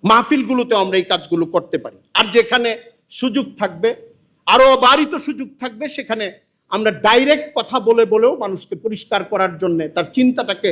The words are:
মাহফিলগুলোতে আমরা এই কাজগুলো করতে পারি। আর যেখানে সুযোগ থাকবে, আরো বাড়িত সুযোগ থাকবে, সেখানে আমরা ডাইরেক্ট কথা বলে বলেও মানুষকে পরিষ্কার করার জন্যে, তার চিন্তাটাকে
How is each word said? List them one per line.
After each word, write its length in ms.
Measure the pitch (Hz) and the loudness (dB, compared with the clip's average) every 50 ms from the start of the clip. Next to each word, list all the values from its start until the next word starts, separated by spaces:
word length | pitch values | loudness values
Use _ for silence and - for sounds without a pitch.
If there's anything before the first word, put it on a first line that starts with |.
| - | 4
মাহফিলগুলোতে 680 | 196 220 233 240 233 311 277 262 208 262 247 240 247 233 | 4 4 4 4 2 0 -2 0 0 0 -2 0 0 2
আমরা 200 | 208 190 196 190 190 | 0 0 0 0 -2
এই 80 | 180 - 190 | 0 0 -2
কাজগুলো 320 | 175 180 - 170 170 165 | -4 -2 -4 -2 -2 -2
করতে 300 | 160 - 175 - - - 151 | 0 -2 -4 -4 -2 -8 -8
পারি। 200 | 127 117 - _ _ _ _ | -8 -8 -18 _ _ _ _
আর 120 | 180 226 214 180 | -2 -2 2 2
যেখানে 340 | 233 226 226 233 254 240 233 226 226 - - _ _ _ _ | 2 2 2 0 -2 0 -2 -4 -6 -10 -20 _ _ _ _
সুযোগ 360 | - - - 254 208 277 254 - - - | -12 -4 -4 -2 -2 -2 -4 -4 -6 -6
থাকবে, 280 | 208 196 170 165 185 226 233 - - - _ _ _ _ _ _ _ | -6 -6 -6 -2 -2 -2 -2 -4 -12 -20 _ _ _ _ _ _ _
আরো 200 | - 190 247 262 269 269 | 2 4 6 6 6 6
বাড়িত 360 | 262 262 247 262 302 302 294 302 | 6 4 4 4 4 2 -2 -4
সুযোগ 340 | 302 - - 294 - 269 208 - _ | -8 -6 -8 -8 -8 -10 -14 -12 _
থাকবে, 240 | 247 254 220 214 277 294 | -12 -10 -10 -8 -10 -10
সেখানে 380 | - - 269 - 220 220 214 190 - _ _ _ _ _ _ _ 208 | -8 -10 -6 -6 -6 -6 -6 -10 -10 _ _ _ _ _ _ _ -6
আমরা 180 | 214 220 214 196 - - | -2 -2 -2 -2 0 0
ডাইরেক্ট 400 | 208 226 247 262 277 302 294 302 294 - | 2 4 4 4 4 2 0 0 -6 -6
কথা 220 | - 226 - - 262 | -6 -6 -4 -4 -4
বলে 240 | 208 220 226 233 226 | 0 2 2 2 2
বলেও 260 | 202 208 214 220 247 294 | 2 2 2 2 2 0
মানুষকে 380 | 285 233 202 190 180 - _ - | 0 -6 -8 -8 -8 -10 _ -14
পরিষ্কার 440 | 156 _ 226 214 - - _ - 202 180 | -10 _ -8 -8 -8 -8 _ -4 -4 -4
করার 280 | - - 196 190 180 175 156 | -4 -2 -2 -2 -2 -2 -4
জন্যে, 260 | 180 180 170 165 160 151 | -4 -2 -2 -2 -4 -4
তার 180 | 156 180 170 170 - | -4 -6 -6 -4 0
চিন্তাটাকে 560 | - 254 254 247 - - 202 196 190 - 202 | 0 2 2 2 0 -4 -6 -6 -4 -2 -4